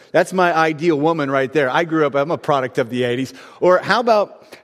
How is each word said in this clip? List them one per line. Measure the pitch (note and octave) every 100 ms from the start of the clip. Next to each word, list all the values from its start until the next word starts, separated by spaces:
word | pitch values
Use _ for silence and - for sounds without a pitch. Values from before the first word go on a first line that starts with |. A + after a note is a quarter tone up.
| -
that's | D#3 F#3
my | F#3 F3
ideal | D#3+ D#3+ D3+ E3+ C#3+
woman | D#3 E3 C3+
right | C3+ C3
there. | D3+ B2+
I | D3
grew | E3+ D#3+ C#3+
up, | C#3
I'm | D3
a | D3
product | - C#3 C3 C#3
of | A2+
the | B2
eighties. | B2 B2 C3 - - -
Or | F3 F3+
how | F#3 G#3+
about, | A#3+ G#3+ G3 - - -